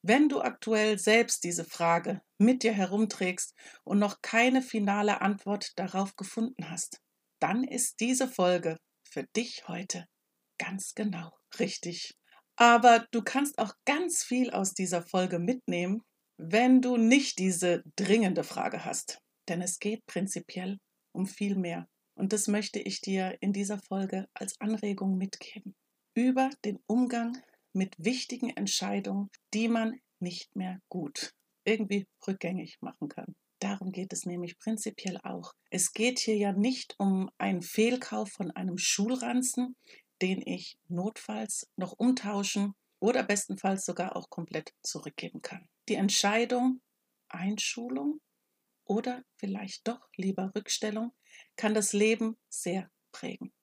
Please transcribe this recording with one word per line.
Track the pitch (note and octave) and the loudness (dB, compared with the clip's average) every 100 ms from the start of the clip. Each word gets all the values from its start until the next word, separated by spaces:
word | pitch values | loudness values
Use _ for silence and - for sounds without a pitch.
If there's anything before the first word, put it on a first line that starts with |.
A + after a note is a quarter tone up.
Wenn | F3 B3+ D4+ | 6 6 6
du | C4+ | 4
aktuell | B3 - - G#3+ G#3+ G#3 | 0 -2 0 2 4 2
selbst | G#3+ A3+ A3+ - | 6 6 6 0
diese | F3+ F3 E3+ | -2 -4 -6
Frage | - E3+ E3+ - F#3+ _ _ | 0 4 4 2 -6 _ _
mit | G#3+ B3+ | 6 6
dir | A3 | 2
herumträgst | G3+ F#3 G3+ A3 - F3+ F3+ - _ - - | 2 0 2 0 0 -2 -2 -8 _ -20 -20
und | - G3+ | 0 2
noch | G3+ - | 2 -2
keine | - A3+ B3 C4 | 0 4 6 4
finale | B3+ A3 G3+ G3+ G#3 G3+ | 2 0 2 2 2 2
Antwort | G3 G3+ - G#3 - - | 2 0 -2 -4 -4 -6
darauf | F#3+ F#3+ G3 - | -4 -2 -2 -4
gefunden | G3 - A3+ C4 D#3+ | -8 -4 -4 -4 -10
hast, | F3 - - _ _ _ _ | -8 -8 -12 _ _ _ _
dann | D3+ G#3+ | 0 0
ist | C4 A#3 - - | -2 -2 -4 -2
diese | A#3 B3+ C4 | 0 2 0
Folge | - F3+ F3+ E3 D#3+ _ _ | 2 4 4 0 -6 _ _
für | _ - - - | _ -10 -4 -4
dich | A#3+ - - | -4 -8 -10
heute | E3+ F#3+ F3+ F3 _ _ _ _ _ | -10 -8 -10 -10 _ _ _ _ _
ganz | - F#3+ - - | -8 -8 -8 -4
genau | G3+ E3+ E3 _ _ - | -4 -4 -10 _ _ -4
richtig. | F#3+ - F3 F3 - - _ - _ - | -4 -2 -8 -8 -12 -16 _ -20 _ 6
Aber | A#3+ A#3 A#3+ A#3 A3+ | 8 10 10 8 6
du | A#3 | -4
kannst | - B3+ C#4+ - | -2 -2 -2 -2
auch | G#3 - - | -4 -2 0
ganz | C#4+ F4 F4 | 0 0 -2
viel | - B3+ B3 | -2 0 0
aus | - F#3+ | 0 -2
dieser | - F#3 F3 | -2 -2 -2
Folge | E3+ F#3 F3+ F3 | 0 0 0 0
mitnehmen, | F3 B3+ - F3 F3+ G#3+ - _ _ - | 0 -2 -2 -2 0 -2 -6 _ _ -14
wenn | D#3+ G#3 B3+ B3+ | 0 4 8 8
du | B3 B3 | 8 4
nicht | A3+ C4+ C#4 - | 8 8 6 0
diese | F#3 E3+ D3+ D#3 - - | 0 2 2 2 -2 -6
dringende | F#3+ A3 G3+ E3+ D3 | 4 6 6 2 -2
Frage | - - F3 - | -4 -4 -4 -6
hast. | - - - _ _ - | -6 -8 -14 _ _ -6
Denn | F3+ | -4
es | F3+ - | -4 -4
geht | G#3 A3 - | -4 -6 -4
prinzipiell | - G3 - - - F#3 G3 _ _ _ | -4 -2 -4 -8 -8 -6 -8 _ _ _
um | - F#3+ | -4 -4
viel | - G3+ F#3+ | -2 0 0
mehr. | F3 E3+ F3 _ _ - | -2 -4 -10 _ _ -6
Und | G3 | -2
das | G#3+ G#3 | 0 0
möchte | G#3 G3+ G#3 | 0 -2 -6
ich | - G3 | -6 -6
dir | - F#3+ F#3 - | -2 0 -2 -2
in | G3 | -2
dieser | G3 G3 G#3 | -2 -2 -6
Folge | - F#3+ F#3+ F#3+ F#3+ | -4 -4 -2 -4 -6
als | - G3 - | -10 -10 -6
Anregung | G#3+ A3 G#3 G3 G3 F#3 | -4 -2 -2 -2 0 0
mitgeben. | F#3+ - - G#3 G3 - _ _ _ | -2 -8 -14 -16 -16 -20 _ _ _
Über | - B3+ B3+ C4 C#4 G#3 | 0 2 4 0 0 -6
den | G3 _ | -6 _
Umgang | A#3 B3 A#3+ A#3 B3+ _ _ _ | 2 2 0 -2 -6 _ _ _
mit | F#3+ F#3+ - | -2 -2 0
wichtigen | F3 B3+ - B3+ A#3 | -2 -2 -6 -4 -4
Entscheidungen, | - G3+ - G3+ G3+ G3 G3 G3+ - _ | -2 -2 -2 0 -2 -2 -4 -6 -10 _
die | G#3+ A3+ | -2 2
man | A3+ A3+ - _ _ | 2 0 -4 _ _
nicht | F3+ F3 - - | -8 -6 -10 -8
mehr | F#3 F#3 _ | -6 -8 _
gut | F3+ C#3+ - - _ _ _ | -8 -6 -8 -12 _ _ _
irgendwie | - G#3+ G#3 G3+ G3 _ - | 0 0 2 -2 -4 _ -8
rückgängig | G3 E3+ F#3 E3+ - | -4 -4 -6 -8 -12
machen | - - C#3+ | -14 -8 -10
kann. | - - - _ _ | -8 -14 -16 _ _
Darum | G3 G3 F#3+ | -6 -4 -6
geht | F#3+ F#3+ | -8 -8
es | G3 F3+ | -8 -6
nämlich | F3 F3 F3 | -6 -8 -8
prinzipiell | - A3 A3 G3+ - - | -6 -6 -6 -8 -8 -8
auch. | G3 F#3 - - _ | -10 -10 -12 -20 _
Es | F#3 - | -4 -4
geht | - A#3 B3 | 0 0 0
hier | - G#3+ | -2 0
ja | G3+ | 0
nicht | F#3+ A3+ B3+ - - | 2 0 -2 -8 -2
um | G3 F#3+ F#3+ _ | 0 0 -2 _
einen | G3 F#3 | -2 -2
Fehlkauf | F3 - A3+ B3+ - G#3+ G#3 | -2 0 2 2 -4 -6 -6
von | - F#3+ | -6 -8
einem | - F#3 F3+ | -4 -6 -2
Schulranzen, | - - G#3 B3+ A#3+ B3 B3+ - B3 - _ - _ _ | -2 0 0 -2 0 0 0 -2 -4 -8 _ -20 _ _
den | F#3 F#3+ - | -2 -2 -4
ich | F3+ - - _ | -8 -8 -18 _
notfalls | F3 F#3+ - - G#3+ A3 - - - | -4 -4 -6 -8 -6 -6 -8 -10 -8
noch | F#3 | -8
umtauschen | - B3 B3+ G3+ G3+ G3 G#3 G3+ - _ _ | 0 0 2 -2 -4 -2 -2 -2 -4 _ _
oder | G#3 B3+ | 0 2
bestenfalls | G#3 G#3 - G3 G3 G3 - | 2 -2 -2 -2 -2 -2 -4
sogar | F3 F#3 - | -4 -6 -6
auch | - | -10
komplett | - E3+ D#3 D#3 _ | -12 -8 -8 -8 _
zurückgeben | - D3+ D3+ - - - | -10 -10 -10 -12 -12 -12
kann. | - - - _ - | -14 -14 -18 _ -6
Die | G#3 | 0
Entscheidung, | G3 - G3+ A3 A#3 B3 B3+ B3+ _ _ _ _ _ | 2 2 2 2 2 2 2 0 _ _ _ _ _
Einschulung | F3 F#3 G#3 - - A#3+ C4 C#4+ D4+ _ _ _ _ _ _ - | -6 -4 -2 -4 -6 -6 -2 -2 -4 _ _ _ _ _ _ -2
oder | G#3 B3 B3 - _ | -2 -2 -8 -12 _
vielleicht | G3 G3 G3+ - - | -6 -6 -8 -6 -6
doch | B3+ _ - | -6 _ -4
lieber | F#3+ F#3+ F#3+ G#3+ | -4 -2 -4 -4
Rückstellung, | G3+ - G#3+ G#3 A#3+ _ _ - - - | -4 -4 -2 -2 -6 _ _ -20 -20 -2
kann | G#3+ | 2
das | G#3+ G#3 | 2 2
Leben | G3+ G#3 A3+ A3 A3+ _ | 4 4 4 0 -4 _
sehr | - F3+ F#3+ F3 _ _ | -8 -4 -4 -6 _ _
prägen. | - - G3 - _ | -12 -10 -10 -14 _